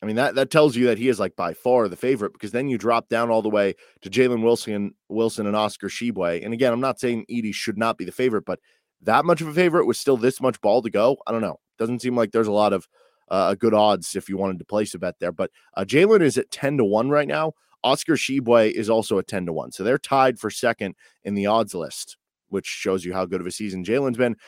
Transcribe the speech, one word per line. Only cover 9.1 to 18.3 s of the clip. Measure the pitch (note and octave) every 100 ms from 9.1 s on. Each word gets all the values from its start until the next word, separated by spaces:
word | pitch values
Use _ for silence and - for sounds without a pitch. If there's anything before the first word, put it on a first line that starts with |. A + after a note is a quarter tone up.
| A#2+
much | D#3+ D#3+
of | D#3+
a |
favorite | D3+ F3+ E3 B2
with | A#2+
still | - B2+
this | A#2+ -
much | C3 A2
ball | G#2 A#2
to | A2+
go, | G2+ A#2 C#3+ -
I |
don't | A2+
know. | G2+ D2 _ -
Doesn't | A2+ A#2+
seem | B2+ B2
like | A2
there's | A2+ G#2+
a |
lot | G#2 G#2
of, | G2 - _ _ _ -
uh, | F#2+ F2+ G2
good | A#2
odds | G#2+ G#2+ G2 E2 G2
if | -
you | F#2+
wanted | G2 F2+
to | -
place | G#2 G#2+
a | F2+
bet | F2+ -
there. | F2
But, | D#2+ F#2+ _ _ -
uh, | G2
Jalen | B2+ G3 G#3+
is | D#3 B2
at | -
ten | - C#3 D3
to |
one | G#2 G#2+ B2+
right | D3 D3
now. | D3 D#3 - _ _
Oscar | B2+ C#3+ - C#3+
Tshiebwe | -